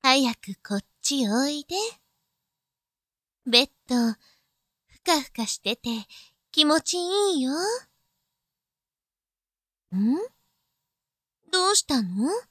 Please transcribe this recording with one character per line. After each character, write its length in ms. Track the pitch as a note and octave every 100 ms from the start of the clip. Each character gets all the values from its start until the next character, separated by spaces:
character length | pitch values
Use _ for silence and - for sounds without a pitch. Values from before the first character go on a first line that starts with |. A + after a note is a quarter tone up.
早 320 | C4 C4+ B3+
く 180 | A3+ - F#3+
こ 140 | - G3+
っ 80 | - _
ち 260 | - C#4 A3
お 200 | A3+ C#4
い 160 | D4
で。 120 | C#4+ F4+ A4+ - _ _ _ _ _ _ _ _ _ _ _ _ _ _ B3+
ベ 140 | A#3+
ッ 80 | C#4 _ -
ド、 240 | B3 A#3 G#3+ _ _ _ _ _ _ _
ふ 160 | -
か 160 | - D#4
ふ 100 | B3+
か 140 | - A3
し 120 | -
て 180 | G3+ A#3
て 120 | A#3+ A3+ G3+ - - _ _
気 140 | - D4+
持 120 | D#4
ち 160 | - F4+
い 400 | F4 G4 G4+ D#4+
い 40 |
よ。 100 | B3+
ん？ 40 | D4+ G4 A#4+ - _ _ _ _ _ _ _ _ _ _ _ _ _ _ _ _ _ _ _ _ F#3 G#3+ D4+ B4 _ _ _ _ _ _ _ _ _ _ _ _
ど 200 | F#4 F#4
う 40 |
し 120 | G#4 -
た 160 | C4+
の？ 280 | F#3+ F#3+ C4 A4 -